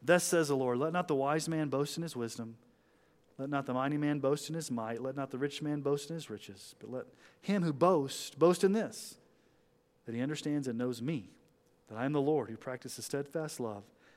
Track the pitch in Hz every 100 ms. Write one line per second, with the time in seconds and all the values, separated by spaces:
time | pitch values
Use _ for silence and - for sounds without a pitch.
0 | 127 175 175 170 151 139 127 123 156 175
1 | 175 143 139 156 156 160 151 135 143 -
2 | 170 123 117 - 113 117 - _ _ _
3 | _ _ _ - 139 143 139 127 135 147
4 | 147 147 135 147 - 165 156 120 110 117
5 | 127 139 135 127 143 143 151 147 139 143
6 | 143 165 151 104 - 95 - - 107 123
7 | - - - _ - 202 170 139 175 175
8 | 135 - - - 160 175 196 214 220 -
9 | - - _ _ _ _ _ _ _ _
10 | - 117 135 151 151 147 131 113 123 117
11 | 123 160 95 - _ _ _ _ - 110
12 | 131 151 139 156 107 113 - 127 127 -
13 | 113 139 139 165 156 - 117 101 98 -
14 | -